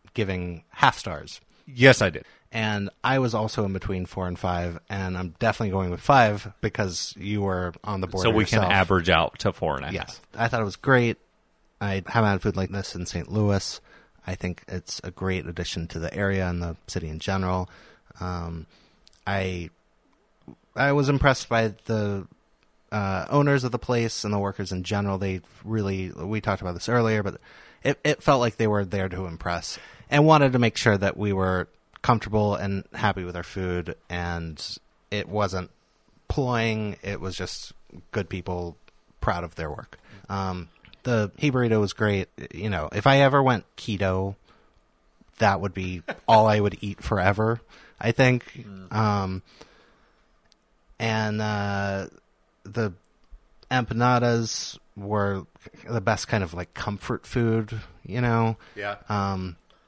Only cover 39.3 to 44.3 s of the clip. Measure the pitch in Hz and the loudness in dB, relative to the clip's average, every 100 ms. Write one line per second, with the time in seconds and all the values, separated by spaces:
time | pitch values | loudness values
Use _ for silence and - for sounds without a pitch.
39.3 | 87 87 - 78 76 - - - 98 - | -2 -4 -8 -8 -8 -14 -20 -20 -20 -8
40.3 | 98 95 90 82 _ - - 127 117 101 | -4 -4 -6 -10 _ -20 -10 0 0 0
41.3 | - 147 127 120 110 101 - 107 98 - | 0 0 2 4 4 2 2 2 2 -2
42.3 | - - 82 104 90 76 - 139 139 139 | -10 -14 -8 -4 -2 -4 2 4 6 6
43.3 | 139 131 117 - - - 98 98 92 98 | 6 4 2 -2 -12 -6 -2 0 0 -2